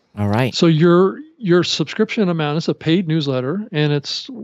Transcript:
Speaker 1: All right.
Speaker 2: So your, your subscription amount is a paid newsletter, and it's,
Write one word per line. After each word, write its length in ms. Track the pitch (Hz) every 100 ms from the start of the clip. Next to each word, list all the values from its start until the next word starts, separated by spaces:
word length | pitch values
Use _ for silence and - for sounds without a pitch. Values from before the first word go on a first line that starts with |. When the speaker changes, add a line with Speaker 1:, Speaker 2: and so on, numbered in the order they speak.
| _ 104
Speaker 1:
All 120 | 104
right. 240 | 107 127
Speaker 2:
So 120 | - 170
your, 540 | 156 170 175 190 233 - -
your 260 | 202 175
subscription 680 | 165 - 147 - 220 - 185
amount 300 | 165 147 151
is 80 | -
a 60 |
paid 320 | 147 160 170 165
newsletter, 600 | 160 143 127 127 190 214
and 220 | 151 151
it's, 340 | 147 - - - 262